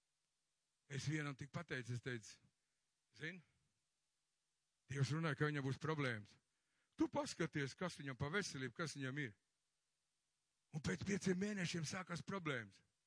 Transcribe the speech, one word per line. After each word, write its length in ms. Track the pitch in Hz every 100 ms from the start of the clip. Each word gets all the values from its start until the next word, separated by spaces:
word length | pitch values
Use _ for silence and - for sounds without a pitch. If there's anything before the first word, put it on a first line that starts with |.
| _ _ _ _ _ _ _ _ _
Es 140 | 139 -
vienam 280 | 156 143 135
tik 140 | 143
pateicu, 420 | 160 170 135 113
es 80 | 120
teicu, 300 | 135 120 101 - - _ _ _ _ _ _ -
zini, 240 | 156 180 143 _ _ _ _ _ _ _ _ _ _ _ _ _ -
Dievs 200 | 135 135
runā, 180 | 156 165 135
ka 120 | 151
viņam 160 | 147
būs 160 | 135 135
problēmas. 480 | 147 156 131 110 104 - _ _ _ _ _ -
Tu 80 | 320
paskaties, 640 | 285 294 - 165 151 139
kas 220 | - 180 -
viņam 220 | 139 123
pa 80 | 143
veselību, 460 | 196 175 147 131 -
kas 160 | 160 143
viņam 240 | 131 139
ir. 80 | 131 - _ _ _ _ _ _ _ _ _ _ _ _ _ 151
Un 80 |
pēc 200 | 170 180 180
pieciem 300 | 202 190 180
mēnešiem 460 | 208 208 170 170 147
sākās 320 | 190 180 170
problēmas. 520 | - 196 156 131 104 95 _ _